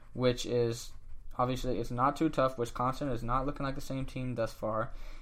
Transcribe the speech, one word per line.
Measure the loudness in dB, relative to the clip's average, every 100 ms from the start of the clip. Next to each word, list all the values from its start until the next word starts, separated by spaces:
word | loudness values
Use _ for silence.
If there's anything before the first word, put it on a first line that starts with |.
| -10
which | 2 4 4 2
is, | 4 4 0 -6 -10 -8 -8 -4 0
obviously, | 0 2 0 0
it's | -2
not | 2 2 4
too | 2
tough. | 4 2 2
Wisconsin | -2 0 0 0 -2
is | -2
not | 0 0 0
looking | -2 -4
like | -4
the |
same | -4 -4 -4
team | -4 -2 0
thus | -2
far. | -2 -2 0 -2 -4 -6 -8